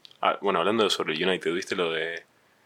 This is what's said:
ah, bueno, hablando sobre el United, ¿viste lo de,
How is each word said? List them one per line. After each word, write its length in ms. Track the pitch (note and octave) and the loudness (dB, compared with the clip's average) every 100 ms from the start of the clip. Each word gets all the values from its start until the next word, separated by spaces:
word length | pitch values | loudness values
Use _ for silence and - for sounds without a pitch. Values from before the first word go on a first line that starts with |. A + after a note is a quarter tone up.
| - - | -20 -2
ah, 160 | F#2+ - | 0 0
bueno, 180 | G2 F2+ | 2 2
hablando 300 | F#2 A2+ G2 | 2 4 2
sobre 240 | - E2+ | 0 -2
el 120 | D#2 F#2 | 0 0
United, 260 | F2+ E2 | 0 0
¿viste 220 | F2+ - G2 | -4 -4 -2
lo 160 | E2+ | -2
de, 320 | D#2+ E2 E2+ - _ _ _ | -2 -4 -8 -14 _ _ _